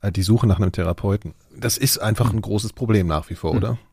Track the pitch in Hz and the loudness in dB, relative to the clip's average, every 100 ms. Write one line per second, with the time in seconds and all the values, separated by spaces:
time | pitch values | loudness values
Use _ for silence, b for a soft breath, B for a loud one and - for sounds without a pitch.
0 | 101 92 92 117 117 87 95 - 85 85 | -4 -2 2 4 4 2 2 0 -4 -2
1 | 101 98 85 - _ - 117 110 139 - | -2 -2 -4 -18 _ -6 -4 0 0 0
2 | 107 113 117 113 104 104 110 - 120 107 | 0 2 2 0 -2 -2 -2 -6 2 2
3 | 87 76 - - 82 - 95 120 - | 2 -2 -4 -6 -2 0 -2 -4 -8